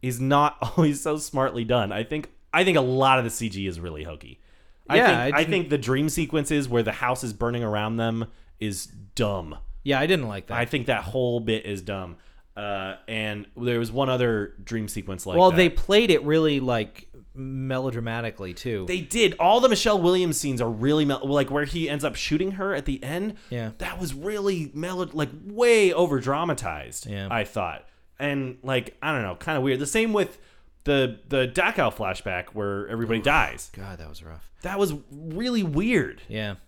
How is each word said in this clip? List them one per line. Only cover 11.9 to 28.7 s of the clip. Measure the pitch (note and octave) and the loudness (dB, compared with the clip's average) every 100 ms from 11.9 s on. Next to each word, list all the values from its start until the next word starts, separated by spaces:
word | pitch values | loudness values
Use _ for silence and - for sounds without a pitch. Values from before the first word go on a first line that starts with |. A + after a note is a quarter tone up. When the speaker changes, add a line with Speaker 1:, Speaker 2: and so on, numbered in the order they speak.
| G2 F2+ D#2+ - - _ | -8 -8 -14 -20 -20 _
Speaker 1:
Uh, | - G#2 G2 F#2+ F#2+ - | -10 -6 -6 -6 -10 -8
and | A2 G#2+ G#2 G2+ - | -6 -4 -6 -10 -6
there | A#2+ A#2 | -2 0
was | A#2 | -2
one | A#2 C3+ | 0 0
other | B2+ B2 A2+ G#2 - | 2 2 2 -2 -8
dream | G2 A2+ G#2+ | -6 -4 -4
sequence | G#2+ G2 F#2 | -6 -8 -8
like | G2 D#3 | -2 6
Speaker 2:
Well, | F#3 | 6
Speaker 1:
that. | F3 | 6
Speaker 2:
they | F3+ | 4
played | F3 - G3+ A#3 | 4 4 4 6
it | D#3+ | 4
really, | C#3+ D#3+ D#3 C#3+ | 4 4 4 2
like, | B2+ A#2 G#2+ - - - - - C3+ C3+ C3 | 2 0 -2 -8 -20 -20 -20 -12 -8 -6 -4
melodramatically, | C3 C3 A#2+ A2+ A2+ A#2 - F#2+ | -2 -2 -4 -4 -4 -6 -6 -10
too. | F2+ B2+ G#2+ F#2 | -8 -4 -4 -2
Speaker 1:
They | F3+ | -4
did. | C#3+ A3+ G#3+ - | -2 2 2 4
All | E3+ A3+ | 4 6
the | B3+ | 6
Michelle | G#3 A#3 G#3 | 4 4 4
Williams | E3+ F#3 F3+ D3 | 4 4 2 0
scenes | C#3+ B2 | -2 0
are | A#2 | -2
really | A2 B2+ D3+ | 0 2 2
mel-, | D3 C3+ C#3 | 2 0 0
like, | C#3+ C3+ | 0 2
where | C#3 | 0
he | D3 E3+ D#3+ | -2 -2 -2
ends | C#3+ | -2
up | C#3 A2+ | -4 -4
shooting | - D#3+ F#3+ | -2 0 0
her | F#3+ G3 | -2 -4
at | F3 | -4
the | D3 C3+ | -4 -6
end. | B2+ E3 G#3 G#3 - | -6 -6 -6 -8 -10
Speaker 2:
Yeah. | B2 A2+ G#2 | -8 -8 -8
Speaker 1:
That | - F3 | -10 -6
was | F3+ | -6
really | C3+ F3 G#3+ G3+ F#3 D3+ | -6 -6 -2 -2 -2 -4
melo-, | C3+ E3+ F#3 F3+ | -6 -6 -4 -6
like, | D3+ D3 C#3+ | -2 -4 -4
way | F#3 G#3 A#3+ A3+ G3 | -14 2 6 6 6
over | D#3 F3 C#3 | 4 2 2
dramatized, | B2 C#3+ E3+ C#3+ G2 D2+ B1+ - - | 0 0 0 -2 -4 -6 -10 -14 -10
Speaker 2:
Yeah. | G2+ G2 | -8 -4
Speaker 1:
I | A#2 | -2
thought. | G#2 - F2+ D#2 - _ _ _ | -2 -4 -4 -6 -16 _ _ _
And, | C#3+ C#3+ C3 B2+ | -4 -4 -4 -8
like, | C3 | -2